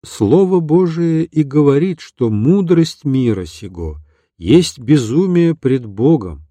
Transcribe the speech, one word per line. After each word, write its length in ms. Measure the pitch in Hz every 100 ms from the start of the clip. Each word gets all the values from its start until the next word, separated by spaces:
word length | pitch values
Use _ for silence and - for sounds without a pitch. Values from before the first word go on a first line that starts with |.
Слово 560 | - - 101 160 190 185
Божие 640 | 156 165 180 160 170 160 165
и 180 | 156
говорит, 560 | 143 143 143 139 185 156
что 300 | - _ 117
мудрость 760 | 107 120 196 175 170 160 - 147
мира 400 | 131 123 95 87
сего 540 | - 98 87 82 78 - _ _ _
есть 420 | 85 156 165 -
безумие 760 | 117 147 110 139 190 175 170 160
пред 300 | 131 131 117
Богом. 640 | 98 131 160 92 73 76